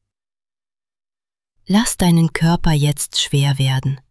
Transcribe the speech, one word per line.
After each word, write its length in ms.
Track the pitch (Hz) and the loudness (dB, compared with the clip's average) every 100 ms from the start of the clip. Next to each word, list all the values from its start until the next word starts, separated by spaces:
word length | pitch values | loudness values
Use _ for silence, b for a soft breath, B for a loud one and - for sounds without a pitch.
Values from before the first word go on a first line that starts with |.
| _ _ _ _ _ _ _ _ _ _ _ _ _ _ _ _ - | _ _ _ _ _ _ _ _ _ _ _ _ _ _ _ _ -2
Lass 320 | 196 233 - | 0 0 0
deinen 340 | 180 170 165 | 2 4 2
Körper 420 | - 165 175 - | 0 0 2 0
jetzt 460 | 151 147 139 - - | 0 0 -2 -6 -6
schwer 380 | - 143 139 135 | -4 -2 0 0
werden. 420 | 135 131 131 135 _ | -2 -2 -4 -8 _